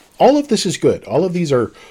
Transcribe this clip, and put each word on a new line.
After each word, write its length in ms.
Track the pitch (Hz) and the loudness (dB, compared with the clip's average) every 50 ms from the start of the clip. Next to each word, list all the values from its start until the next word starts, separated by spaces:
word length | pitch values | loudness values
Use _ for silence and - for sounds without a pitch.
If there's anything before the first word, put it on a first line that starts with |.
| _ _ _ - | _ _ _ 2
All 180 | 170 233 285 | 2 4 4
of 120 | 294 285 285 | 2 0 -2
this 180 | 233 196 - | -2 -2 -2
is 100 | 190 147 | -4 -6
good. 280 | - - 139 - - - | 0 0 0 0 0 -4
All 200 | - 110 143 180 | -4 -2 -2 -2
of 80 | 185 170 | -2 -2
these 200 | 180 170 147 139 | -4 -2 0 0
are, 200 | 123 113 - - - - - | 0 0 -2 -6 -16 -20 -20